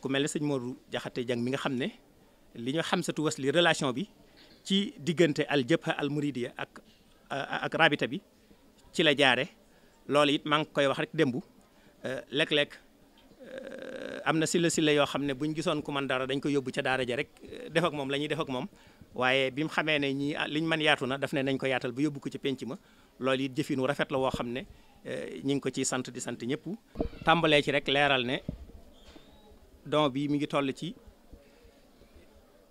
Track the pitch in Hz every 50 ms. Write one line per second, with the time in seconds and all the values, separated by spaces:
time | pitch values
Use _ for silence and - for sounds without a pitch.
0 | - 131 135 139 143 156 - 160 147 147 143 131 120 123 131 - - - - 120
1 | - 135 - 131 120 120 123 117 117 127 135 131 - 147 135 120 143 220 - -
2 | - - - - - - _ _ - - - 117 117 131 143 165 156 - 175 180
3 | 165 - 156 - 151 156 - - 131 139 139 175 170 165 156 - 151 131 117 131
4 | 202 - - - - - - - - - - - - - 196 196 196 - - 147
5 | 135 175 160 139 170 165 147 151 143 - 143 147 123 120 165 165 - 170 - -
6 | 147 143 147 151 147 147 123 123 120 143 - - - - - - - - - -
7 | _ _ - _ _ - 139 135 - - - 151 143 143 - 143 165 156 147 -
8 | 135 113 135 196 - _ _ _ _ - - _ _ - _ _ - - - -
9 | 165 151 143 131 143 131 120 123 147 - - - _ _ - - - - _ _
10 | - - 135 147 147 143 147 139 - - 147 156 151 - - 151 143 135 135 -
11 | 156 - - 156 156 131 117 151 - - - - - _ _ - - - - _
12 | - 120 131 - - - 123 147 160 156 156 147 147 - - - - - _ _
13 | _ _ _ - - - - - 262 - - - - - - - - - - -
14 | - - - - - 143 156 160 160 - - 175 170 165 - - 160 151 147 147
15 | 143 - - 143 143 143 135 127 151 156 156 160 151 185 151 151 135 160 143 139
16 | 139 131 131 127 131 131 135 143 - 151 143 139 127 131 - 143 135 131 131 131
17 | 127 120 117 127 151 - - - - - - - - 147 151 165 175 165 139 147
18 | 135 135 139 143 151 147 147 151 160 139 127 123 - - - - - - - -
19 | - - - - 123 127 131 135 131 131 123 139 160 156 - - 156 156 156 143
20 | 143 139 135 139 143 143 - - - - 143 156 165 165 160 156 151 151 143 -
21 | 139 123 135 139 160 160 160 139 131 139 135 123 - 135 127 123 - 127 117 131
22 | 147 151 143 135 - 139 - - - 139 131 - 127 110 147 - _ - - -
23 | - - _ - 123 131 135 131 139 135 127 151 147 - 147 131 127 135 139 -
24 | 160 - 143 131 131 127 - - 127 120 120 131 208 - - - - - - -
25 | - - 127 143 - - - 80 90 135 139 135 - 135 - 135 131 - 139 127
26 | 127 135 123 127 - 127 120 110 117 120 147 - - 165 - - _ _ - -
27 | - - - - - 165 165 170 160 156 151 147 139 147 135 143 - 143 135 143
28 | 147 143 139 127 120 123 139 - - - - - - - - - - - - -
29 | - - - - - - - - - - - - - - - - - 143 143 151
30 | 151 139 123 139 147 143 147 143 147 - 160 143 139 135 131 - 160 147 - -
31 | - - - - - - - - - - - - - - - - - - - -
32 | - - - - - - - - - _ - - _ _